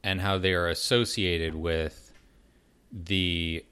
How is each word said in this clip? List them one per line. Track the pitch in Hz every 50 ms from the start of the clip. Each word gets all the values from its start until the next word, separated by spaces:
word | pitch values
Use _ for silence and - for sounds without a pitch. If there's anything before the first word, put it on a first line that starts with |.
| -
and | 101 95 92
how | 95 98 98
they | 92 92 95 92
are | 87 87
associated | 85 82 - - - 127 120 117 - - 113 95 90 85 82 82 80 80
with | 80 82 85 82 80 78 85 - - - - - - _ _ _ _ _ _ _ _ _ _ _ _ _ _
the | - 98 85 87 98 95 90 90 87 85 85 82 82 80 - _